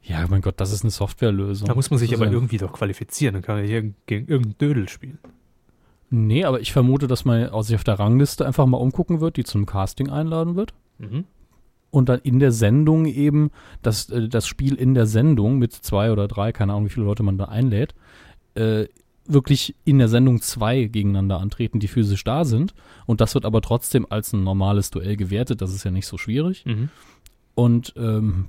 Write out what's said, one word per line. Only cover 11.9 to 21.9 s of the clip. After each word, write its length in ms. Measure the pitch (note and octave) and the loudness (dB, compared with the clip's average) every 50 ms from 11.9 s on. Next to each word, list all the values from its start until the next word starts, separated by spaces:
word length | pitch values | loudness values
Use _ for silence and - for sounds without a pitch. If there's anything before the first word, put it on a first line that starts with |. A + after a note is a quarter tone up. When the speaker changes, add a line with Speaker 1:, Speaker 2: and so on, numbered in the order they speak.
Speaker 1:
Und 180 | - D3 B2+ B2 | 2 2 4 4
dann 100 | B2 B2 | 2 0
in 180 | _ C#3 A#2+ C3 | _ 0 2 4
der 120 | C#3+ C3+ | 4 4
Sendung 540 | A#2 A2+ A2 G#2 A2+ C#3+ D#3 D3+ D#3 D#3+ D#3+ | 4 4 2 4 4 4 4 4 4 4 2
eben 460 | D#3 B2+ C3+ C#3+ D3+ D3 D3+ D3+ D3 - - - - - - - | 0 0 0 0 2 4 2 2 0 -2 -8 -20 -20 -20 -6 -4
das, 260 | A#2 G#2+ - - - | -2 -2 -2 -4 -6
äh, 180 | - A#2+ A2+ A2+ | -4 -4 -4 0
das 200 | A#2 A2+ G#2+ - | -2 -2 -2 -4
Spiel 260 | - - C3+ C3+ C3+ | -6 -4 -2 -2 -2
in 220 | - B2+ B2+ C3+ | 2 2 2 4
der 100 | B2+ A2+ | 4 2
Sendung 540 | G#2+ G#2+ A2 B2+ D#3+ D3+ A#2 G2+ G#2+ C3+ C3+ | 2 2 4 4 4 4 4 2 2 2 2
mit 140 | B2 A2+ - | 0 -2 -4
zwei 380 | - - - - G2 G#2 A2+ | -8 -8 -2 0 0 2 2
oder 160 | A2 G#2 G2+ G2+ | 0 0 -2 -2
drei, 240 | G#2+ G2+ G2+ A2 | -2 -4 -4 -4
keine 220 | A2+ - A2 G2 G2+ | -2 -2 -2 -2 0
Ahnung, 120 | G#2 G#2+ | -2 -2
wie 40 | G2+ | -2
viele 160 | - - A2 | -2 -2 -2
Leute 160 | G2+ G#2 - | -2 0 0
man 160 | G#2+ G2+ G2 F#2+ | 0 0 0 -2
da 80 | G2 | -4
einlädt, 480 | - G#2 A2 C3+ C3 G#2 G2+ C3+ - - - _ _ - - - - - - _ _ _ | -4 -2 0 0 0 2 0 -2 -4 -6 -18 _ _ -20 -20 -20 -20 -20 -20 _ _ _
äh, 300 | A2+ A2+ A2 A2 G#2+ G#2+ - _ _ _ _ _ _ _ | -2 0 0 0 0 -2 -4 _ _ _ _ _ _ _
wirklich 500 | - D3 C#3 C3 - C#3+ - - - - _ _ | 2 2 2 4 4 0 0 0 -6 -10 _ _
in 140 | - C#3 C3+ | 4 6 6
der 80 | B2 A2 | 6 6
Sendung 340 | A2+ A#2 B2+ C3+ B2 A2+ | 4 4 4 4 4 2
zwei 440 | - - - - G#2+ G#2+ B2 C3+ B2 | 0 -4 -6 -4 -2 0 0 0 -2
gegeneinander 540 | G#2+ A#2 G#2+ G2+ G2+ G2 G2 F#2+ F#2+ G2 F2+ | -2 -2 -2 0 0 0 0 0 0 -2 -2
antreten, 400 | F#2+ G#2 - - A#2 G#2+ - G#2+ | -4 -6 -4 -4 -6 -4 -2 -4
die 80 | G2+ | -4
physisch 360 | G2+ | -2